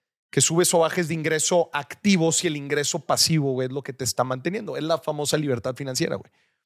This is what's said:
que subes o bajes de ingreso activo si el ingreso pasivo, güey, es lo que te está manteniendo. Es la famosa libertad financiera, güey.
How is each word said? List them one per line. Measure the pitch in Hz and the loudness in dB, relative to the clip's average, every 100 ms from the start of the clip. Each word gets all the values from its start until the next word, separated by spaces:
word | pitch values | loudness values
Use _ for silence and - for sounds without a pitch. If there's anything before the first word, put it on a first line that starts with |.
| _ _ _ | _ _ _
que | - | 0
subes | - 165 175 | 2 4 4
o | 175 | 4
bajes | 160 180 160 | 2 2 -2
de | |
ingreso | 160 156 156 - 180 160 | -2 -2 -2 2 2 2
activo | 143 143 - 208 190 165 | -2 -8 -2 2 4 4
si | 165 175 | 2 0
el | 147 | -4
ingreso | 143 147 139 165 | -2 -2 0 -2
pasivo, | - 139 - 160 139 | 0 2 4 4 2
güey, | 127 127 | 0 -2
es | |
lo | 135 | -4
que | 135 | -8
te | 127 | -6
está | 123 - 127 | -4 -2 -2
manteniendo. | 131 147 202 202 139 | -2 -4 -6 -6 -6
Es | |
la | 151 160 | -2 -2
famosa | - 151 143 156 | -2 -4 -2 0
libertad | 147 120 131 120 | 0 -2 -2 -6
financiera, | 139 127 165 95 | -6 -4 -4 -4
güey. | - _ _ _ | -8 _ _ _